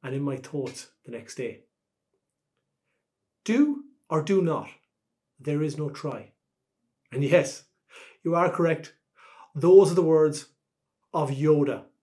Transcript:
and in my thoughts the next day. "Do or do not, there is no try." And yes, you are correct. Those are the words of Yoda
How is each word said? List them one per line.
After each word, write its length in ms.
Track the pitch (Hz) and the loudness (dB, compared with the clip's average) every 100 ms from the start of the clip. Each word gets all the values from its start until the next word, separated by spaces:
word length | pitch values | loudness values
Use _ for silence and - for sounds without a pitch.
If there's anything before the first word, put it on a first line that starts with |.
and 120 | 135 | -10
in 80 | 135 | -6
my 140 | 143 135 | -6 -8
thoughts 540 | - 147 127 - - _ | -8 -10 -8 -12 -18 _
the 80 | - | -18
next 240 | 117 - - | -18 -16 -12
day. 280 | 120 - _ _ _ _ _ _ _ _ _ _ _ _ _ _ _ _ _ _ | -12 -12 _ _ _ _ _ _ _ _ _ _ _ _ _ _ _ _ _ _
"Do 400 | - 233 302 285 - _ _ | -2 0 0 -2 -12 _ _
or 140 | 160 | -4
do 200 | 151 196 | 0 0
not, 260 | 170 151 - - _ _ _ _ _ _ | 0 -4 -8 -18 _ _ _ _ _ _
there 240 | 143 147 | -6 -4
is 160 | 151 147 | -4 -6
no 100 | 147 | -10
try." 440 | 147 147 120 - _ _ _ _ _ _ _ _ | -10 -10 -12 -16 _ _ _ _ _ _ _ _
And 140 | 131 | -6
yes, 400 | 143 170 - - - _ _ - - _ | 2 2 2 -6 -20 _ _ -20 -20 _
you 120 | 170 | -4
are 160 | 170 175 | 0 0
correct. 440 | 175 170 160 - _ _ _ - - - | 0 0 -2 -6 _ _ _ -20 -20 -16
Those 380 | 151 165 190 190 | -2 6 8 8
are 20 | |
the 80 | 170 | 4
words 500 | 165 160 156 147 - _ _ _ _ _ _ | 2 2 2 -2 -12 _ _ _ _ _ _
of 160 | 170 143 | -6 -6
Yoda 560 | 135 147 151 139 117 - _ | -2 2 2 2 -2 -10 _